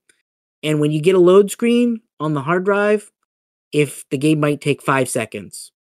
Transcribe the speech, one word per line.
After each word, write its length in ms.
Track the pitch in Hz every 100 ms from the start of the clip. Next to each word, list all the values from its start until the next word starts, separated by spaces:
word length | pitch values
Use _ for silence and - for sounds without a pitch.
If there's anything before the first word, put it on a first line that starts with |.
| _ _ _ _ _ _
And 160 | 151 151
when 100 | 151
you 100 | 156
get 140 | 156
a 60 | 190
load 320 | 175 190 202
screen 480 | - 233 240 240 226 - _
on 160 | 151
the 80 | 147
hard 220 | 135 180
drive, 480 | 185 202 208 214 - _ _ _ _ _ _
if 380 | 147 143 - -
the 100 | 135
game 220 | 147 156
might 200 | 147 147
take 220 | 151 139
five 260 | - 135 127
seconds, 640 | 131 113 107 90 - - _